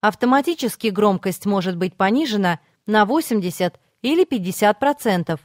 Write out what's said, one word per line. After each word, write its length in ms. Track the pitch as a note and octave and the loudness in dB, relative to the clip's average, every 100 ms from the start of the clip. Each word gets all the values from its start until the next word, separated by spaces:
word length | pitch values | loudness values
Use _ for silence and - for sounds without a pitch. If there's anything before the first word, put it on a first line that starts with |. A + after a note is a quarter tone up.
Автоматически 880 | G#3 G3+ B3 C4+ C#4+ E4+ A#3 - A3+ | -2 0 0 2 0 -2 -4 -4 -4
громкость 560 | F#3+ G#3 F#3+ G3 F3 | 0 2 2 -2 -6
может 320 | G3+ G3+ F#3 F3 | -2 -2 -2 -4
быть 200 | F#3 - | -6 0
понижена 640 | G3 A#3+ D#4 G#3+ F#3 E3 _ _ - | 0 2 0 0 0 -2 _ _ -2
на 180 | G#3+ | 2
восемьдесят 760 | G#3 D4 D#4+ A3 F3+ E3+ F3+ - _ _ | 2 2 0 -2 -2 -2 -4 -4 _ _
или 240 | A#3 D#4+ | -2 2
пятьдесят 540 | F#4 B3 F3+ F#3 G#3 G#3 | 2 0 -4 0 2 2
процентов 640 | C#4 C#4+ A#3+ F3+ E3+ D#3+ | 0 0 0 -2 -2 -6